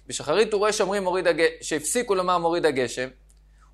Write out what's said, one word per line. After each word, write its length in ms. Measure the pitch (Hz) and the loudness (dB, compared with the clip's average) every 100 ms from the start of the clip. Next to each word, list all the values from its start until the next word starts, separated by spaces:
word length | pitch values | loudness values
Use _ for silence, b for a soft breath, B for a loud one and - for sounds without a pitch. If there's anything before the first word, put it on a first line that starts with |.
| - | -12
בשחרית 460 | 123 131 165 220 | -8 0 2 2
הוא 60 | 208 | 2
רואה 140 | 208 | 0
שאומרים 300 | 202 185 202 | 2 0 0
מוריד 240 | 185 185 175 | 0 0 2
הג-, 340 | 165 165 - | 2 2 0
שהפסיקו 540 | - 156 151 247 233 190 | -6 -4 -2 -2 0 0
לומר 220 | 180 180 | 2 0
מוריד 280 | 170 170 156 | 0 2 2
הגשם, 440 | 131 123 - 131 - - - - - - | 2 -2 -4 -8 -10 -20 -20 -20 -20 -20